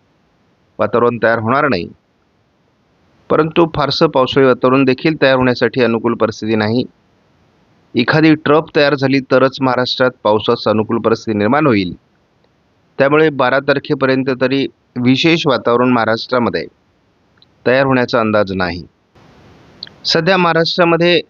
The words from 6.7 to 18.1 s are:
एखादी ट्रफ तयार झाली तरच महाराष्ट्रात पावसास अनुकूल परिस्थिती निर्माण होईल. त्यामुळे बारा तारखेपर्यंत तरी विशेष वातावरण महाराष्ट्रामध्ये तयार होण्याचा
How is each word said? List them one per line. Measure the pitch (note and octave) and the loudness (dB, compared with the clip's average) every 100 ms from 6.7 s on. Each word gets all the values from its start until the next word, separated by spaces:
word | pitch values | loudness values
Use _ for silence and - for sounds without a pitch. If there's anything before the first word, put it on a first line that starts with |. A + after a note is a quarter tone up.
| A#2 - _ _ _ _ _ _ _ _ _ _ A2 | -2 -4 _ _ _ _ _ _ _ _ _ _ -4
एखादी | B2 D#3 D#3+ D3+ | 0 2 4 2
ट्रफ | C#3+ D3+ D#3+ E3 | 2 0 0 0
तयार | C#3+ C#3+ | 0 0
झाली | C3 C3+ | 0 -2
तरच | C3 C3 C3 C3 | 0 2 2 0
महाराष्ट्रात | C3 B2 B2 - B2+ - | -2 -2 -2 0 -2 0
पावसास | G#2+ G#2+ G#2 A#2+ - | 0 0 0 -2 0
अनुकूल | G#2+ G#2+ A#2 | -2 -2 -2
परिस्थिती | A2 A2+ - G#2+ | 0 -2 -2 -2
निर्माण | G#2 C#3 D3+ | 0 2 2
होईल. | G#2+ F2+ D#2 _ _ _ _ _ _ _ _ _ - | 0 -2 -8 _ _ _ _ _ _ _ _ _ -2
त्यामुळे | C#3 D3+ D#3 | 0 2 2
बारा | C#3 B2+ C3+ | 0 0 0
तारखेपर्यंत | C#3 C3+ - C#3+ C3+ C3 C3+ B2+ | 0 -2 -2 -2 0 0 -2 -2
तरी | C3 C#3 C#3 _ _ - | -2 -2 -4 _ _ -4
विशेष | B2 C3 E3+ D#3 D#3+ | 0 2 2 0 0
वातावरण | A#2+ A2 A#2+ B2+ | -2 0 0 2
महाराष्ट्रामध्ये | B2 A2 A2+ - B2+ A2+ F2 - _ _ _ _ _ _ _ _ _ - | 0 0 -2 -2 -2 -2 -4 -8 _ _ _ _ _ _ _ _ _ -2
तयार | B2+ C#3 | 0 2
होण्याचा | C3 A#2+ | 0 0